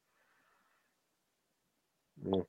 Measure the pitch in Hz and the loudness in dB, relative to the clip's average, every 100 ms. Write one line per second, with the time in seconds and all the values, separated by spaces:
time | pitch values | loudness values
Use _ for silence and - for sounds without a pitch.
0 | _ _ - - - - - - _ _ | _ _ -20 -20 -20 -20 -20 -20 _ _
1 | _ _ _ _ _ _ _ _ _ _ | _ _ _ _ _ _ _ _ _ _
2 | _ - 95 95 | _ -10 0 0